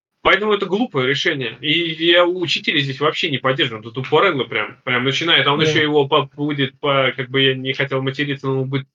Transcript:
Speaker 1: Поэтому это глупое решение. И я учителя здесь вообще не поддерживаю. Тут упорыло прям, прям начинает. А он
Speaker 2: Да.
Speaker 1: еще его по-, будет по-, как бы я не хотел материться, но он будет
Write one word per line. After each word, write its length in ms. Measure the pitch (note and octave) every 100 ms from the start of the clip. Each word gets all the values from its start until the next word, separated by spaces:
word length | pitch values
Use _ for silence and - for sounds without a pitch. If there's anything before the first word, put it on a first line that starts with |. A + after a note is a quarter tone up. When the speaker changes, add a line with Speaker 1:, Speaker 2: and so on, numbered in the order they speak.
| _ _
Speaker 1:
Поэтому 300 | D#3+ F#3+ G#3+
это 140 | G3+ F#3+
глупое 400 | G3 B3 C#3+ B2+
решение. 500 | C#3 F3+ D3 A#2+ A2+
И 320 | D3 E3 E3+ D#3+ E3
я 200 | F3 F3
учителя 520 | F#3 E3 G3+ - E3
здесь 180 | C#3 C3
вообще 320 | D3+ D#3 F3
не 80 | C3+
поддерживаю. 440 | C3 C#3 C#3 A2+
Тут 140 | A2+ A#2
упорыло 460 | B2+ D3+ F#3+ D3 A2
прям, 320 | A2 G#2 -
прям 200 | - B2 C3
начинает. 420 | C3+ E3 D#3 C3+
А 60 |
он 60 | D3
Speaker 2:
Да. 40 | D#3
Speaker 1:
еще 160 | D#3
его 260 | D3+ D3+ C#3
по-, 220 | D3 C#3 -
будет 440 | D3 C#3+ C3+ -
по-, 320 | D3 C3+ C3 B2
как 120 | B2
бы 120 | C3+
я 140 | C3+ C3
не 180 | C3
хотел 300 | C3 C3+ C3+
материться, 440 | C3+ C3+ D3 C#3 C3+
но 140 | C3+
он 60 | C3
будет 180 | C#3 C3+